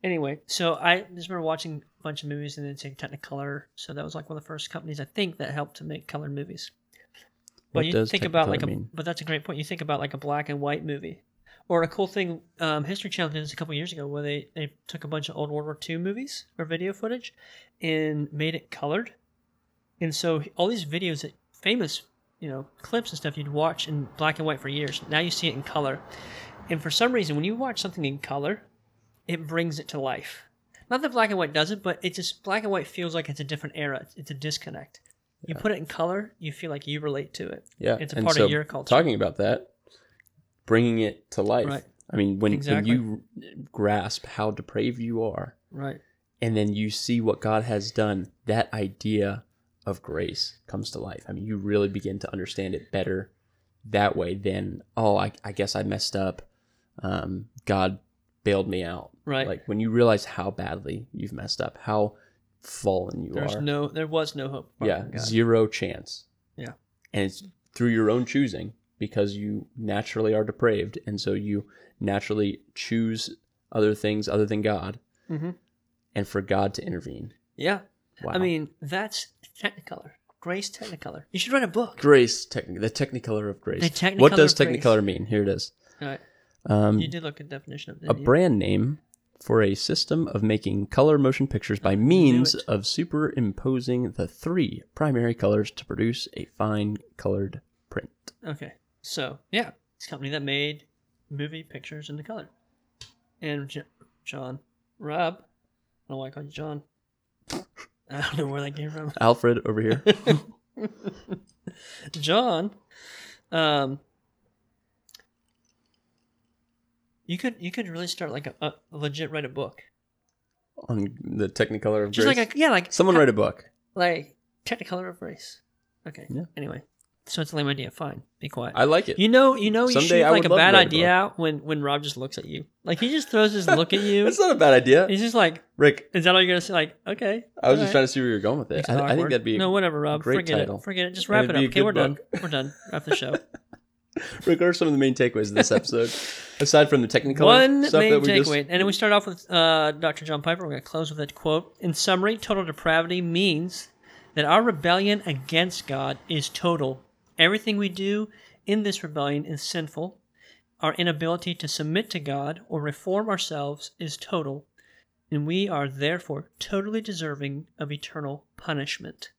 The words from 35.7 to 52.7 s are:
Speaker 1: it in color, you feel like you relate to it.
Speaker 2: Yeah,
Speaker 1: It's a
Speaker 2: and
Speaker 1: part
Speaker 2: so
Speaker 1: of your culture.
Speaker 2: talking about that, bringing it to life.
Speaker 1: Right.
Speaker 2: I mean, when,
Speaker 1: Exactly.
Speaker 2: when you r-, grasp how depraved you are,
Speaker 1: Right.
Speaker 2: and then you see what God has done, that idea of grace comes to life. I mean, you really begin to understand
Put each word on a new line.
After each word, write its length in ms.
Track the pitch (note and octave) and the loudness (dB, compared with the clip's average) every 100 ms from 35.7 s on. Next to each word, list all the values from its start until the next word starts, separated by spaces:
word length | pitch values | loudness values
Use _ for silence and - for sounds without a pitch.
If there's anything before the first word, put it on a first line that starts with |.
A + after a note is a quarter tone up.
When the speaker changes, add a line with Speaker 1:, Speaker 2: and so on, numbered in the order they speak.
Speaker 1:
it 60 | G#3 | -2
in 80 | D#3 | -6
color, 480 | - E3 F#3+ G#3+ _ | -4 -2 -2 -6 _
you 120 | D#3 | -12
feel 180 | C#3+ E3+ | -10 -10
like 180 | C#3+ C#3+ | -10 -8
you 120 | D3 | -6
relate 340 | D3+ C#3 C#3+ - | -4 -4 -6 -10
to 120 | E2+ | -10
it. 180 | - _ _ | -12 _ _
Speaker 2:
Yeah, 160 | - A#2 | -2 -2
Speaker 1:
It's 120 | D3 | -2
a 60 | - | -2
Speaker 2:
and 80 | A2 | 0
Speaker 1:
part 100 | D3+ | 4
Speaker 2:
so 100 | G#2 | 4
Speaker 1:
of 60 | |
your 140 | D3+ D3+ | 2 -4
culture. 240 | C3+ - | -10 4
Speaker 2:
talking 240 | B2+ E3 G#2 | 4 4 2
about 220 | G2+ - | -2 0
that, 320 | G2+ B2 - _ _ _ _ _ _ _ _ _ - | 0 0 -4 _ _ _ _ _ _ _ _ _ 2
bringing 340 | A2+ A#2+ A2+ | 4 4 2
it 300 | A2 - _ | -2 -4 _
to 100 | - | -2
life. 260 | G2+ A#2+ C#3 | 0 2 0
Speaker 1:
Right. 160 | C#3 - _ _ | -4 -10 _ _
Speaker 2:
I 40 | - | 0
mean, 220 | G2 G2 | 0 2
when, 140 | G#2+ | 2
Speaker 1:
Exactly. 380 | G#2 C#3 G#2 G#2 B2 | 0 0 0 2 2
Speaker 2:
when 40 | A2 | 0
you 180 | G#2+ - - | -6 -10 -20
r-, 80 | - - D3 | -18 -18 -14
grasp 540 | - G#2 G#2 G2 - - | -2 2 2 -2 -8 -10
how 260 | - G#2+ | -4 -4
depraved 480 | G#2 - A2 A2+ A#2+ | -4 -6 -2 -2 -4
you 220 | A#2 A2+ | -4 -2
are, 320 | A2 - F#2+ _ _ | -2 -4 -10 _ _
Speaker 1:
Right. 280 | D3+ C#3 - _ _ _ _ | -12 -10 -12 _ _ _ _
Speaker 2:
and 140 | A#2 G#2+ | 0 2
then 180 | G#2 | 0
you 160 | G#2 G#2+ | 0 -2
see 320 | G#2 - A#2+ | -4 -2 0
what 200 | A2 G#2 | 0 0
God 220 | A2 A2 | 0 0
has 280 | A#2 G#2 G#2 | 0 -4 -4
done, 400 | - G#2+ G2 F#2 _ - | -2 0 -2 -6 _ -2
that 260 | G#2+ - | 0 0
idea 680 | G#2+ G2 G2 G#2+ G#2+ G2 G#2+ - _ _ _ - | -2 -6 -4 -2 0 0 -4 -12 _ _ _ -8
of 160 | F#2 | -8
grace 580 | - D#2 F2 - - - - | -8 -6 -6 -6 -8 -10 -12
comes 240 | G#2 G2+ | -10 -8
to 80 | - | -10
life. 260 | G2 - - | -10 -12 -12
I 40 | |
mean, 120 | G2+ G#2+ | -10 -6
you 120 | G#2+ | -6
really 320 | G2+ G#2 G2+ | 0 2 2
begin 300 | G2 G2 G2 | 0 -6 -6
to 120 | - | -8
understand 440 | G2 F2+ - F#2+ | -8 -8 -6 -6